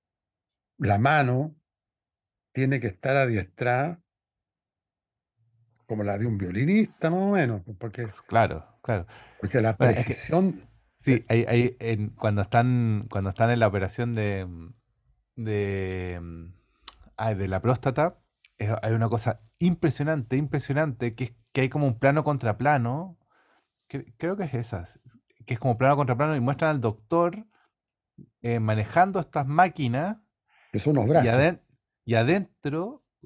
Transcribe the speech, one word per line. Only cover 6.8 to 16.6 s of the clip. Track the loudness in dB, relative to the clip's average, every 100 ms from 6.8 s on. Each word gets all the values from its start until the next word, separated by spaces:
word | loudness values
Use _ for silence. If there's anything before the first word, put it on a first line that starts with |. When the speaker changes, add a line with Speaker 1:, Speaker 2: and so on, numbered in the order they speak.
| 2 -2 -2
Speaker 1:
más | 0
o | 0
menos, | 2 0 -2
pues, | -8 -12
porque | -12 -10 -10
Speaker 2:
Pues | -10
claro, | 0 2 2 0 -14 _
claro. | -4 -4 -4 -14 -20 -8
Speaker 1:
porque | -2 2
la | 2 4
Speaker 2:
Bueno, | 2 2
es | 0
que | -4
Speaker 1:
precisión | -2 2 2 -2 -12 _ _ _
Speaker 2:
sí, | 0
Speaker 1:
eh, | 0 2
Speaker 2:
hay, | 0 2
hay | 2 2 -2
en, | -4 -4 -4
cuando | -2 -2 0
están, | 2 2 4 2 2 0 -2
cuando | -4 -2
están | 2 2
en | 4
la | 2
operación | 2 -2 -4 -4
de, | -2 -2 -4 -6 -12 -16 -20 _ _ _ _ _ -10
de, | -4 -2 -2 -2 -4 -6 -6 -8 -12 -14 -16 -20